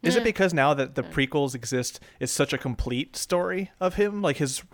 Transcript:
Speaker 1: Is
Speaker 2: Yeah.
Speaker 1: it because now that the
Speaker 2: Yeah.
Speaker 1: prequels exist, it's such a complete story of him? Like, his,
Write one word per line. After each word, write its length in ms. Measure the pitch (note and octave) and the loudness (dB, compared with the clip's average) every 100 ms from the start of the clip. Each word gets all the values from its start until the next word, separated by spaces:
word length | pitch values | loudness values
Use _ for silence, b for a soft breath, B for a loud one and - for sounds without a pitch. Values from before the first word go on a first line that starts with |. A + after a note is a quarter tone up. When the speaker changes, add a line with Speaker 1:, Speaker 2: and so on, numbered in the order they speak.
Speaker 1:
Is 120 | - A#3 | 4 2
Speaker 2:
Yeah. 60 | |
Speaker 1:
it 20 | |
because 280 | A3+ G3+ F#3+ | 2 2 2
now 200 | E3 C#3 | 4 4
that 220 | C#3 C3 - | 4 0 -4
the 80 | |
Speaker 2:
Yeah. 60 | - | -4
Speaker 1:
prequels 420 | - C3+ D3+ C#3 | 0 0 2 -2
exist, 460 | B2 A#2 B2+ B2 - B B | -4 -4 -2 -2 -8 B B
it's 120 | B2+ | -4
such 220 | - C#3 | 0 0
a 40 | C3+ | 0
complete 580 | C#3 A#2+ - B2 - - | -4 -4 -2 -2 -4 -8
story 540 | - F3+ F3+ F#3 G3 _ | -2 0 0 -4 -6 _
of 160 | F#3 F3+ | -2 2
him? 260 | G#3 G3+ | 0 2
Like, 160 | F#3+ C3+ | -2 0
his, 260 | C#3+ C3 - | -2 -4 -8